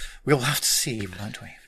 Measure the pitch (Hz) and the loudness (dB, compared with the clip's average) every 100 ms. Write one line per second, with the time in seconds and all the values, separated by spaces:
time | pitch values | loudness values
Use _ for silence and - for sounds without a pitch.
0 | - - - 147 131 143 - - - 110 | -8 -4 2 4 4 2 2 2 0 -2
1 | 98 92 104 120 - - | -4 -6 -8 -8 -12 -18